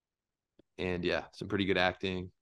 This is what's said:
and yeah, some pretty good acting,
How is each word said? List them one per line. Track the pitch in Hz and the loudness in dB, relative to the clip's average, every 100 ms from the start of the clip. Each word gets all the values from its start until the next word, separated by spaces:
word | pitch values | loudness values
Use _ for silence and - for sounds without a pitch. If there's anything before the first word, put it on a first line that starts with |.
| _ _ _ _ _ _ - - | _ _ _ _ _ _ -18 -6
and | 90 87 | -2 0
yeah, | 87 82 - | 0 0 -2
some | - 98 | -10 -4
pretty | 101 95 | 0 2
good | 92 | 4
acting, | 90 87 95 92 90 - | 2 0 -4 -4 -6 -14